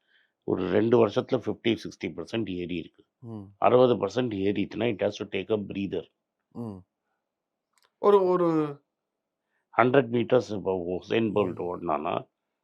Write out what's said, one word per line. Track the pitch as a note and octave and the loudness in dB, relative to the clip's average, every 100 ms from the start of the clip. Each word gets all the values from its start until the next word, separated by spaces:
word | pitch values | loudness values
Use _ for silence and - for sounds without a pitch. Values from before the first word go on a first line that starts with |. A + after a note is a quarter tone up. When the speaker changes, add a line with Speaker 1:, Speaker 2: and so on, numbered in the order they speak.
| _ _ _ _ | _ _ _ _
Speaker 1:
ஒரு | - F#2+ F2+ | -4 -2 0
ரெண்டு | G2+ A2+ A#2+ G#2+ | 0 4 4 4
வருஷத்துல | B2 B2+ B2+ | 0 -2 -4
ஃபிஃப்டி, | G#2+ G#2 A2+ G#2 | -4 -4 -2 -2
சிக்ஸ்டி | F2 - F#2+ | -6 -10 -10
பர்சன்ட் | F2 D#2+ A#2 F#2+ | -10 -8 -6 -6
ஏறி | F2 F2 F2 | -6 -6 -8
இருக்கு. | - _ _ _ | -10 _ _ _
Speaker 2:
ம். | A#2 A2 G2 - | -16 -14 -16 0
Speaker 1:
அறுபது | G#2 B2 B2+ G#2+ G2 | 4 6 6 4 0
பர்சன்ட் | A#2 B2+ | -2 -2
ஏறிட்டுனா | G2+ G2 G#2 - F#2 A#2+ | 0 0 0 -4 -2 -4
it | G2 | -2
has | G2+ | -4
to | - G#2 | -4 -8
take | G2+ F2+ | -8 -4
a | G#2+ | -4
breather. | F#2+ G2 G2 F#2 - _ _ _ _ | -4 -6 -4 -6 -8 _ _ _ _
Speaker 2:
ம். | - A#2 F#2+ - _ _ _ _ _ _ _ _ _ _ _ | -12 -12 -12 -20 _ _ _ _ _ _ _ _ _ _ _
ஒரு, | G#3 G3+ | 4 6
ஒரு | F#3 F3+ E3+ D#3+ D3 C#3+ _ _ _ _ _ _ _ _ _ - | 4 2 2 0 -2 -8 _ _ _ _ _ _ _ _ _ 2
Speaker 1:
ஹண்ட்ரட் | B2 C#3 A#2+ | 4 4 4
மீட்டர்ஸ் | A#2+ A2+ B2 G#2+ | 0 2 2 2
இப்போ | G#2 F2+ F#2+ E2+ F2 | -4 -2 -2 -2 -6
உசேன் | - A2+ A2 | -2 0 2
போல்ட் | G2+ F#2 E2 | 0 0 -2
Speaker 2:
ம். | F2 F2+ E2+ | -8 -6 -4
Speaker 1:
ஓடுனானா | D2 E2+ - - _ _ _ | -2 -2 -4 -6 _ _ _